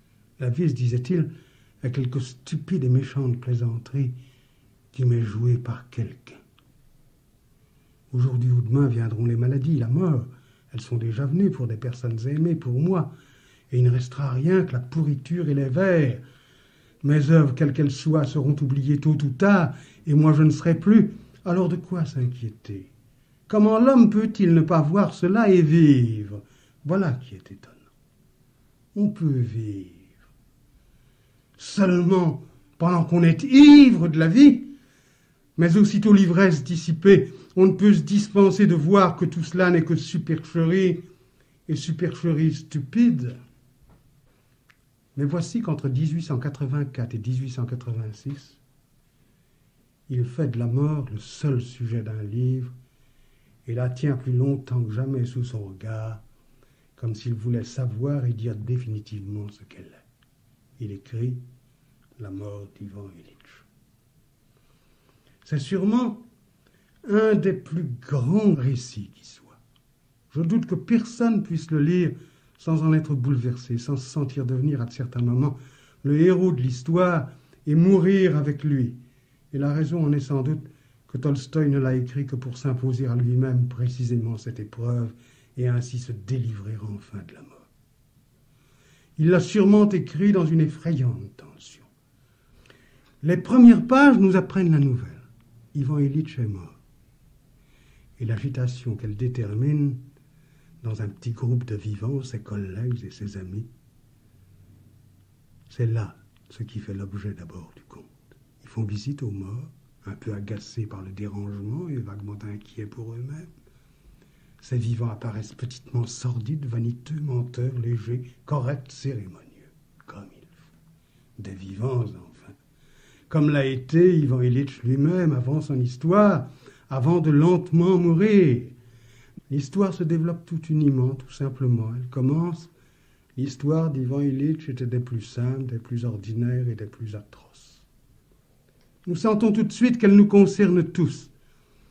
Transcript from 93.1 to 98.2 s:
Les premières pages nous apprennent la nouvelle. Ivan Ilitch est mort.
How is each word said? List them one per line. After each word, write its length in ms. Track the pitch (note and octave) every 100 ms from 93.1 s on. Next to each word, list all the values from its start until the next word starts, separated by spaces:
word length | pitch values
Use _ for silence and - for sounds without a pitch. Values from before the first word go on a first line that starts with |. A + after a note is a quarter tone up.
| _
Les 140 | D3+ F3+
premières 500 | - B3+ A#3+ A3+ -
pages 320 | C4 C#4+ G#3
nous 180 | F#3+ F#3
apprennent 360 | F#3 G3 F3
la 80 | D#3
nouvelle. 300 | C#3 B2 F2+ - - _ _ _ _ D3
Ivan 220 | C3 D3
Ilitch 400 | C#3 D3+ D#3 -
est 80 | A2
mort. 340 | F#2+ E2 - _ _ _ _ _ _ _ _ _ _ _ _ _ -